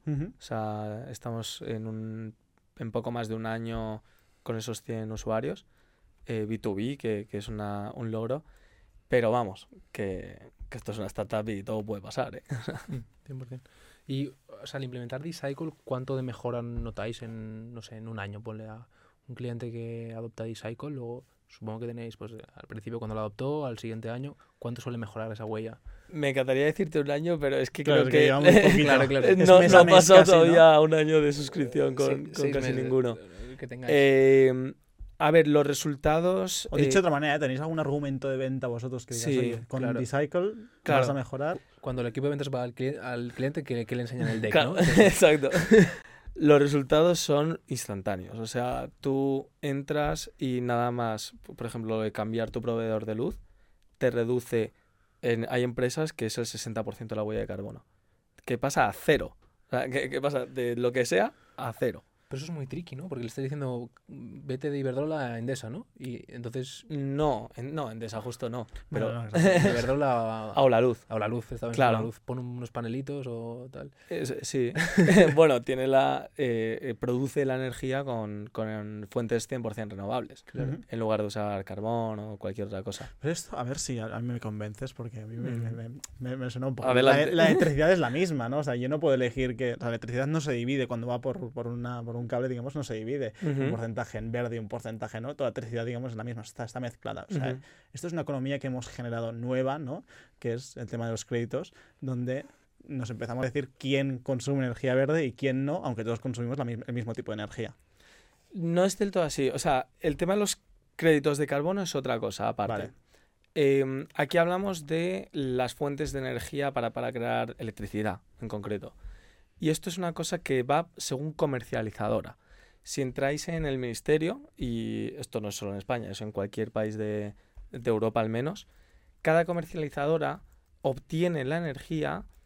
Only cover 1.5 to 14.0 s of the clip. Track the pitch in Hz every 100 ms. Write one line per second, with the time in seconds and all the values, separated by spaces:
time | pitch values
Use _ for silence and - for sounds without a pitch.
1.5 | - - 113 110 110 110 110 110 113 _
2.5 | _ _ - 120 117 117 120 110 110 110
3.5 | 113 113 113 110 107 - _ _ _ -
4.5 | 113 110 110 - 113 110 110 - 110 135
5.5 | 196 - _ _ _ _ _ - 113 107
6.5 | 113 113 98 117 139 113 104 104 104 104
7.5 | 107 104 104 104 - 113 110 113 143 -
8.5 | _ _ _ _ _ - 123 113 120 104
9.5 | 92 - - - - 101 90 90 - 120
10.5 | - - 120 - 110 98 - 104 110 107
11.5 | 101 101 110 104 101 107 - 123 - -
12.5 | 123 123 135 - 135 - _ - 131 123
13.5 | 127 - _ - _